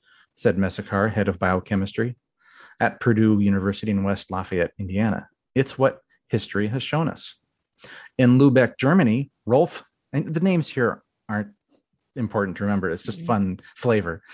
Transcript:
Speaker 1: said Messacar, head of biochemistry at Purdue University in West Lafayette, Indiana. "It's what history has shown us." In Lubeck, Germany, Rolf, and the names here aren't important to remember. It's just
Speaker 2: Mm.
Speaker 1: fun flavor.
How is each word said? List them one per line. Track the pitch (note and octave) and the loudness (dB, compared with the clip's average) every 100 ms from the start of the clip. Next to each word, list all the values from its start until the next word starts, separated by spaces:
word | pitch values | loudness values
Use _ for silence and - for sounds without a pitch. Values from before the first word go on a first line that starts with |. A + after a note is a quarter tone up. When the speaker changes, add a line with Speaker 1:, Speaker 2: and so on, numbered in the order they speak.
| _ _ _ - | _ _ _ -2
Speaker 1:
said | A2+ F#2 | 0 0
Messacar, | F#2+ - - G2 G#2+ | -2 -4 -4 -2 0
head | G#2+ G2 | 0 -2
of | F2+ | 0
biochemistry | F#2 F#2 - G2 G2 - A#2 B2 _ _ _ - - - | 0 -2 -2 -4 -4 -4 -6 -8 _ _ _ -20 -18 -4
at | A#2 - | -2 0
Purdue | B2 A2 A2 G#2 | 0 4 4 4
University | G2+ G2 F#2+ G2+ A2 | 2 2 0 -2 -2
in | G2 | -2
West | G2 G2 - | -2 -4 -6
Lafayette, | F#2+ F2 F#2 E2+ - | -8 -4 -2 -2 -4
Indiana. | F#2+ F#2+ A2 - - _ _ C3 | -6 -2 -2 -2 -8 _ _ -2
"It's | C3 - | -2 2
what | C3+ - _ _ _ | 0 0 _ _ _
history | A2+ - G2 G#2+ | -4 -2 -4 -2
has | B2+ | -4
shown | - D3+ E3 | -4 -2 -2
us." | - - - _ _ _ _ - - - - | -6 -14 -20 _ _ _ _ -20 -20 -8 2
In | B2 B2+ | 4 6
Lubeck, | C#3+ B2+ A#2+ - | 6 6 4 2
Germany, | C3 F#3 B2 A#2 C#3+ _ | 2 4 4 2 -4 _
Rolf, | - B2+ E3+ - - _ _ | 0 2 2 -4 -20 _ _
and | C#3 D#3 | -6 -4
the | D#3+ | -2
names | F#3+ F3 - | 0 0 -2
here | - A2+ - _ _ - | -2 -2 -2 _ _ -6
aren't | G#2+ G#2 _ _ _ _ _ _ C#3 | -6 -6 _ _ _ _ _ _ -8
important | A2+ A2 G2 F2 | -4 -2 -2 -2
to | |
remember. | G#2 G2+ F2+ | -2 0 -2
It's | E2 | -4
just | - - | -8 -8
Speaker 2:
Mm. | E2 | -2
Speaker 1:
fun | A2 F#2+ F#2 - - | 0 -2 -4 -12 -4
flavor. | B2 G#2+ E2+ E2 - | 0 0 0 -8 -12